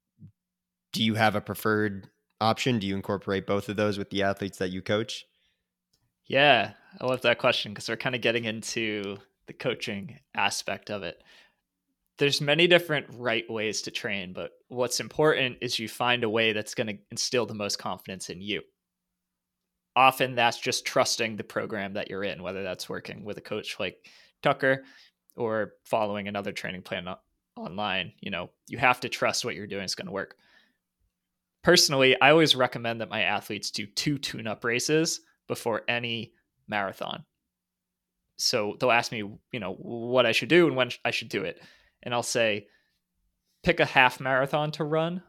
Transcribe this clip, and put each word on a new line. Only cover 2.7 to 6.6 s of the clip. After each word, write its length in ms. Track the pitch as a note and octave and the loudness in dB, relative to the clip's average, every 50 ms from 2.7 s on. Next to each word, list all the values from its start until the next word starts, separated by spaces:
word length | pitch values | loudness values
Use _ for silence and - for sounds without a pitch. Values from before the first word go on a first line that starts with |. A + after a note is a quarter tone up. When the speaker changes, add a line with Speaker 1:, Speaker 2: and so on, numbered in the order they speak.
| B2 A2+ | 0 0
Speaker 1:
Do 80 | F#2+ | 0
you 80 | G2 G2 | -2 -4
incorporate 520 | G2 G2 - G#2 F#2+ - - G2 G2 F#2 | -4 -2 -4 -4 -4 -2 -2 -2 -2 -2
both 220 | - G2+ G2+ G2 - | -2 -2 -2 -2 -2
of 80 | G#2 | -2
those 220 | F#2+ G#2+ G#2 G2+ G2 | 0 0 0 0 -2
with 120 | G2 - | -6 -4
the 120 | - G2 G2 | -2 0 0
athletes 360 | G2 G2 - G#2 G2 - - | 0 0 -2 -4 -8 -6 -4
that 120 | F#2+ F#2 | -6 -4
you 100 | F2+ F#2 | -4 -6
coach? 440 | F#2 - G#2+ G#2 A#2 - - - - _ _ _ _ _ _ _ _ _ _ _ _ _ _ _ _ _ _ _ _ | -4 -2 -2 -2 -2 -4 -8 -12 -12 _ _ _ _ _ _ _ _ _ _ _ _ _ _ _ _ _ _ _ _
Speaker 2:
Yeah, 500 | - - C3+ C#3+ D3 C3 A2+ | 0 4 6 8 8 8 6